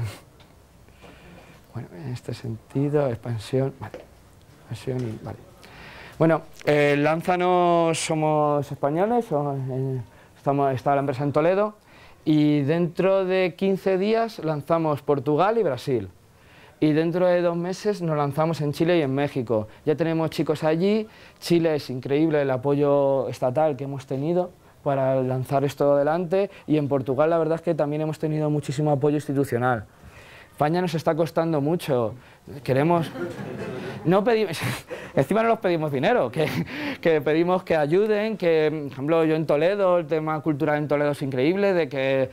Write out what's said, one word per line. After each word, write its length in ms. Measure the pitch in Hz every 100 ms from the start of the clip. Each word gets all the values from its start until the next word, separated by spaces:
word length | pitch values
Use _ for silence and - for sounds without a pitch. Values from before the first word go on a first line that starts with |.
| 110 - - - - - - - - - - - - - - - -
Bueno, 140 | - -
en 160 | 180 143
este 220 | 123 -
sentido, 760 | 120 117 110 - 139 143 147 135
expansión, 640 | 113 - 113 - 131 135 -
vale, 200 | - - - - - - - -
expansión 380 | - 117 - 127
y, 220 | 120 110
vale. 140 | 110 107 - - - - - - - -
Bueno, 240 | 165 160 - - -
eh, 300 | 147 147 143
Lanzanos 1000 | 147 160 165 180 180 180 175 170 165 160
somos 720 | - 160 156 151 151 147 139
españoles, 540 | 143 139 156 208 240
somos, 340 | 233 147 147 139 135
eh, 320 | 131 135 131 113 - - -
estamos, 380 | - 139 139
está 200 | 131 -
la 60 | 139
empresa 240 | 139 127
en 80 | 143
Toledo 440 | 143 160 190 214 214 _ - - - -
y 340 | 151 151 147
dentro 640 | 139 170 175 - 185 196
de 300 | 185 190 185 180
quince 400 | 196 190 190 190
días 420 | 202 220 226 -
lanzamos 600 | 156 147 143 165 160 147
Portugal 560 | - 143 131 151 190 233
y 60 |
Brasil. 480 | 185 123 - 123 95 - _ _ - - - -
Y 140 | 156
dentro 340 | 151 165 175 180
de 140 | 180
dos 160 | 175 170
meses 460 | 175 190 214 190
nos 160 | 170 151
lanzamos 420 | 143 139 160 165
en 140 | 147
Chile 240 | 143 165 175
y 20 |
en 140 | 139
México. 540 | 135 143 139 113 113 107 - -
Ya 80 |
tenemos 340 | 147 160 165 160
chicos 340 | - 156 151
allí, 460 | 160 165 196 214 214 - - -
Chile 380 | - 170 165 151
es 120 | -
increíble 540 | 131 127 139 160 151
el 80 | 139
apoyo 760 | 127 139 143 143 143 139 135 117
estatal 480 | 123 127 127 156 135
que 60 |
hemos 200 | 139 139
tenido 460 | - 135 147 175 180 - - -
para 400 | 147 135 135 135
lanzar 420 | 131 127 127 139
esto 300 | 139 - 143
adelante 560 | 143 143 165 175 190 196 - -
y 100 | 151
en 100 | 143
Portugal 440 | 139 127 127 156
la 80 | 170
verdad 160 | 156
es 80 | 165
que 120 | 175
también 280 | 156 147 151
hemos 160 | 156 151
tenido 320 | 156 151 151
muchísimo 420 | 151 147 139 151
apoyo 240 | 143 147 147
institucional. 720 | 143 139 135 117 127 117 104 - - - - - -
España 320 | - 151 170
nos 120 | 180
está 200 | 156 165
costando 480 | 156 160 - 165 156
mucho, 500 | 139 175 - 127 113 123 - - - 143
queremos, 480 | 139 131 156 175 151 - - - - - - - - -
no 180 | - 190
pedimos, 380 | 214 226 202 160 120 127 -
<laughs> 280 | - - -
encima 260 | 139 202
no 60 | 226
los 100 | 220
pedimos 320 | 190 170 156
dinero, 400 | 135 160 240 156
que, 160 | 160 151 139 160 285 294 -
que 220 | 175 156
pedimos 400 | 143 156 175 185
que 140 | - 165
ayuden, 600 | 147 175 214 208 214 208
que, 320 | 170 160 156
por 220 | 156 143
ejemplo, 320 | 127 139 165
yo 120 | 160 156
en 100 | 156
Toledo, 540 | 147 165 202 190 175
el 60 | 156
tema 320 | 160 156 156
cultural 340 | 160 143 151 147
en 100 | 147
Toledo 260 | 147 147
es 100 | 143
increíble, 500 | 139 127 139 190 202
de 160 | 180 151
que 400 | 139 135 135 131